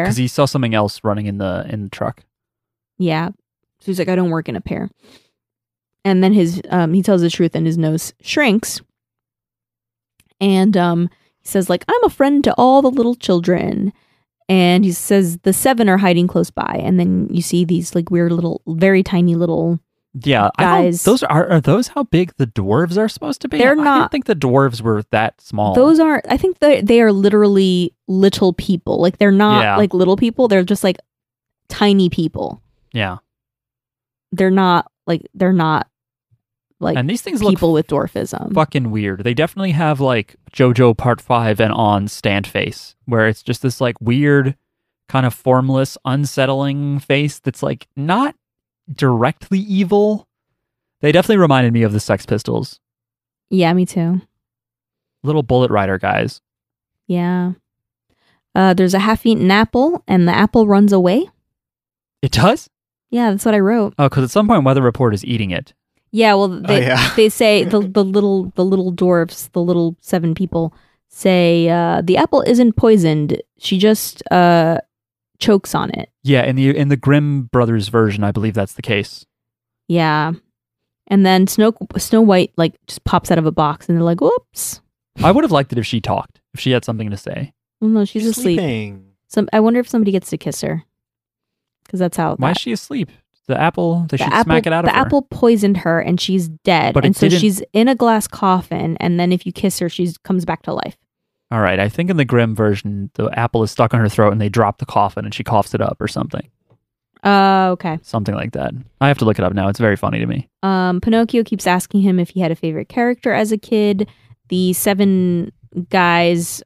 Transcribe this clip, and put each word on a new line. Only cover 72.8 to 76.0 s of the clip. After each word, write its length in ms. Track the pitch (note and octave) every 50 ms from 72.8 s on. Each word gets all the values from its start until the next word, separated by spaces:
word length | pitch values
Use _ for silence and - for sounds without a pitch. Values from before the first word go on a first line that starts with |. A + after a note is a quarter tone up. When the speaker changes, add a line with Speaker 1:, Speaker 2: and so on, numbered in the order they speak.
| - A#3 A3 G3+ E3+ D#3+ D3+ D3+ D3+ D3 - - - - _ _
Speaker 2:
She 180 | - - F#3+ F#3
just, 460 | F#3+ G#3+ A3 - - - - - - -
uh, 480 | - F3+ F3 F3 F3 E3+ D#3+ E3 E3 C3+ - - _ _ _ _ _ _ _ _ _ _
chokes 360 | - - G#3 G3 - - -
on 160 | E3 - -
it." 180 | - -